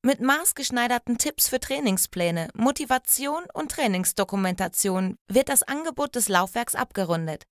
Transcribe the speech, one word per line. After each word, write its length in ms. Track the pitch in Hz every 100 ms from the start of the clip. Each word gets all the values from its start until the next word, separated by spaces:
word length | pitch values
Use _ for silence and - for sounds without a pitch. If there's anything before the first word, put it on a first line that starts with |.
Mit 180 | 247 277
maßgeschneiderten 960 | 262 294 359 - 269 254 240 240 - 240
Tipps 300 | 302 - -
für 120 | 254
Trainingspläne, 880 | - 277 262 190 - 180 175 170 165
Motivation 880 | - 240 269 277 262 - - 277 311 359
und 200 | - 302
Trainingsdokumentation 1400 | - 247 185 185 - 190 196 185 180 185 - 196 185 185 - _
wird 220 | 208 269
das 120 | 277
Angebot 520 | - 285 320 269 285
des 160 | 247 214
Laufwerks 440 | 185 185 233 240
abgerundet. 720 | - - - 175 165 160 151 -